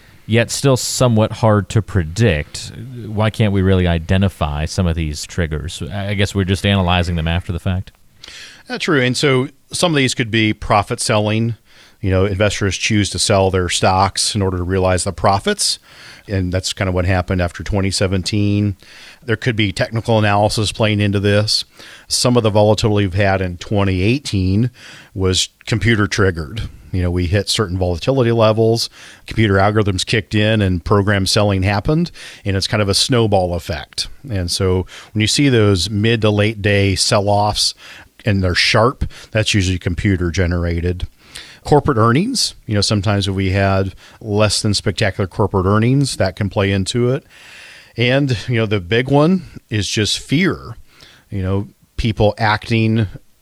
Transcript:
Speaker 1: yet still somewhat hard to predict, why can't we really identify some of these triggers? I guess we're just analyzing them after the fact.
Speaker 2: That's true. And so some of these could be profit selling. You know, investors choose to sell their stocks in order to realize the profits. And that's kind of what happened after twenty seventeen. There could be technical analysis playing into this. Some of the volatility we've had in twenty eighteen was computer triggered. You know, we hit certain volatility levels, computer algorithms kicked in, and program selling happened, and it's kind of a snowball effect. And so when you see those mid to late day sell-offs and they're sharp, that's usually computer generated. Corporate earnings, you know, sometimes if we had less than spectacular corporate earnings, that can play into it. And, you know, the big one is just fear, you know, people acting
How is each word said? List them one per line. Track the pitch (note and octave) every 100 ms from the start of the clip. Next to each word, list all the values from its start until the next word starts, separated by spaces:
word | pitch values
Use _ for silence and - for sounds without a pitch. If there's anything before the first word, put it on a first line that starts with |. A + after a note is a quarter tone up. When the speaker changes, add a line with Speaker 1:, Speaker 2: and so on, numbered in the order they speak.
| - - -
Speaker 1:
yet | A2+ A2
still | - C#3 B2+
somewhat | - - B2+ A2 A2
hard | - A2 G#2 F#2+
to | A2+
predict, | - G2+ D#2 F2 A#2 D2+ D2 - - - A#2 B2 G#2+
why | G#2+ A2
can't | - G#2+
we | G2
really | F#2 F#2+ F2+
identify | E2 D#2+ F#2+ G2 - D#2 D2 D#2
some | - F2
of | E2
these | D#2+ D2
triggers? | - - E2 D2+ D2 -
I | D2 G2+ G2
guess | G2+ G2+
we're | G2+ F#2
just | G2 G2+
analyzing | G2 F2 F2+ F2 E2+
them | D#2+
after | E2+ -
the | E2+
fact. | G2 F2+ - _ _ _ - - - - -
Speaker 2:
That's | B3
true. | - D3
And | B2 B2
so | D3+ C3 C#3 - _
some | - F3+
of | D3
these | B2+
could | - A#2
be | A2 A2
profit | A2 - A2 F#2+ A#2+
selling. | - A2 G#2+ A2 A2+ A2+ _ - - _
You | F#2+
know, | F#2 G2
investors | F#2+ G#2 - G2+ -
choose | - G#2+ G2
to | F#2+
sell | - G2+ F#2+
their | F#2 F2
stocks | - G#2+ F#2+ G2 - - G#2+
in |
order | F#2+ F2+
to |
realize | F2 F#2+ F#2 F2+
the | G2+
profits. | F2 G#2+ G2 - G#3 - - - - - - -
And | G2 F2+
that's | F2+ -
kind | - F#2+
of |
what | F2+ F#2
happened | F#2 F2 F#2
after | F2 -
twenty | F#2 G2+ F#2+
seventeen. | - G2 F#2+ F2 G#2 G2+ G2+ G#2 F#2+ - - - -
There | - A2
could | - G#2+
be | G#2
technical | - - A2+ A2+ A2+
analysis | G#2 G2+ G#2+ - G#2
playing | - G#2+ G#2
into | G#2 G2+
this. | G2+ G#2 G#2+ - - - - - -
Some | - B2+ B2
of |
the | A2
volatility | G2+ G#2 G#2+ A2 G#2 G2
we've |
had | F#2 G2 F#2+
in | F#2 F2
twenty | - G#2 G2 F#2
eighteen | G2 C3+ - G2+ F#2 G2 B2 - - - -
was | G2 F#2+ F#2 - _ -
computer | A2 A#2 A2 G2+
triggered. | - G2 E2 D#2 A2 - - -
You | F#2
know, | F2+
we | F2 F2+
hit | G2+ F#2+
certain | - G2+ F#2+
volatility | F2+ E2+ - C3+ A#2
levels, | A#2 A2 A2 A2+ A#2 - - - - -
computer | - A2 G2
algorithms | G2+ G#2+ G2+ F#2 -
kicked | A#2 - G#2+
in, | G#2 A2+
and | G2 F2+
program | - G#2 G2 G2+ F#2+
selling | A2 G#2 G2
happened, | F#2+ G2+ - D#3 F3 - - - G2+
and | G2
it's | -
kind | A2
of | G2+
a |
snowball | G2 - B2 A2 G2 F2+ F2
effect. | - D2+ - - - - C#3
And | G2+ F2
so | - F#2+ F#2 F2 - -
when | G#2
you | G#2+
see | - C#3+
those | A#2+ G#2 F#2+ G#2+
mid | G#2 A2+ A#2
to | G#2+
late | G#2 G#2 G#2+
day | G2+ G2+ G2 F#2
sell-offs | - A2 G2+ G2+ G#2 G2+ - - - - - _ -
and | G2
they're | F#2 E2+
sharp, | - A2+ A#2 - - - -
that's | A2 G#2+
usually | G#2+ F#2 F#2
computer | - E2+ G#2+ F#2 F2
generated. | E2 F2 F2 E2+ E2+ E2+ F2+ - - - - - -
Corporate | - D3 - A#2
earnings, | A2+ B2 G#3+ C4 - - -
you | G#2
know, |
sometimes | G2 G#2+ G2+ G2+ G2
if |
we | G2 F#2+
had | G2 G2 G2 G2 - - -
less | A2+ G2+ G#2+ -
than | A2
spectacular | G2+ A2 - G#2 - G2
corporate | - G#2 G2 F#2
earnings, | G#2+ A#2 C3+ C3+ -
that | F#2 -
can | G2+
play | A2 G2
into | G2 F#2 A#2+ A#2+
it. | C#3+ - - - - - - - -
And, | A#2+ C3+ C#3+ A2+ -
you | A#2+
know, | A2
the | G#2
big | F2 A2+ C3
one | C#3 D#3 F#3 C3+ - -
is | G#2+ F#2+
just | - G#2 -
fear, | - C#3+ F#3 G2+ C2 - - _ - - _
you | G2+
know, | F#2 G2 G2+ - _ -
people | A2+ G2+ G#2 -
acting | A2 G#2+ - A#2 A2 A2+ G2+ - - _